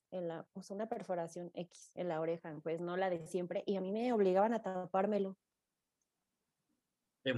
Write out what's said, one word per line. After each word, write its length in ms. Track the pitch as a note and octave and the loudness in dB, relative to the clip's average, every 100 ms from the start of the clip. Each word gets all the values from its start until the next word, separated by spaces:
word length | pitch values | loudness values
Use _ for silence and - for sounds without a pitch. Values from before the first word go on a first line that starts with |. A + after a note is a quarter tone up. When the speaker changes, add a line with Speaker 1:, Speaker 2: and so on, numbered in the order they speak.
| _ | _
Speaker 1:
en 180 | F#3 E3+ | -6 -4
la, 200 | D#3+ - | -6 -10
o 100 | F#3+ | -14
sea, 120 | - | -10
una 140 | G3 A3 | -8 -6
perforación 600 | G#3 E3+ F3 E3 F3 F3 | -6 -4 -2 -2 -6 -8
X 380 | - F3 - - | -8 -10 -12 -16
en 140 | - F3+ | -6 -2
la 120 | D#3+ | 0
oreja, 380 | D#3+ E3+ E3+ D3+ | 0 -2 -6 -8
pues 180 | D#3+ E3 | -4 -2
no 160 | F3 F#3 | -2 0
la 120 | F#3+ | 0
de 160 | F3 D#3+ | 0 -2
siempre, 360 | F#3 F3 G3 - | -4 -2 -4 -2
y 100 | F#3+ | -2
a 40 | |
mí 120 | F#3 | 0
me 200 | G#3+ B3 | 0 2
obligaban 400 | A3+ F#3+ F#3 G#3+ | 4 6 6 4
a 100 | A3+ | 2
tapármelo. 760 | G3 F#3 F3+ F#3+ G3+ G#3 F#3+ F#3+ _ _ _ _ _ _ _ _ _ _ _ _ _ _ _ _ _ _ | -2 -4 0 2 2 2 0 -4 _ _ _ _ _ _ _ _ _ _ _ _ _ _ _ _ _ _
Speaker 2:
Te 120 | C3+ | 2